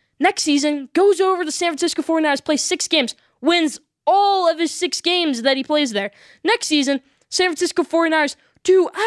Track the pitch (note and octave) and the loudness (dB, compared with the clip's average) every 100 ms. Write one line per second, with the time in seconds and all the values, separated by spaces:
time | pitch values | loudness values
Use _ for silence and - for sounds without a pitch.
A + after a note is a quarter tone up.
0 | _ - E4 G4+ - C#4+ D4 D4 C4 E4 | _ -2 -2 0 0 0 0 -4 -4 2
1 | G4+ F4 F#4+ F#4 D#4+ - F4 D4 E4+ - | 2 4 2 0 -2 -2 -2 -2 -2 -2
2 | D4+ D#4+ D#4 C#4+ - D4+ - F4+ - D#4+ | -2 0 0 -2 -2 -2 -2 -4 -2 -2
3 | A#3+ - _ _ C4+ F4 D#4+ - _ _ | -2 -6 _ _ 0 0 0 -4 _ _
4 | - F#4+ G4+ G4 F4 D#4+ E4+ - F4 - | 0 2 2 2 0 0 -2 -4 -6 -4
5 | E4+ F4+ E4 A#3+ B3+ C4+ C4 D4+ C#4+ G3+ | -2 -2 -2 -2 0 -2 0 0 0 -4
6 | G3+ _ - _ E4+ A4+ - D4+ C4+ C#4 | -8 _ -20 _ 0 0 2 0 0 -2
7 | _ _ _ - F#4 D#4+ F4+ - D4 E4 | _ _ _ -2 -2 0 -4 -2 -2 0
8 | E4 D#4+ C#4+ - _ _ - F#4+ E4+ - | 2 0 -2 -4 _ _ 2 4 4 0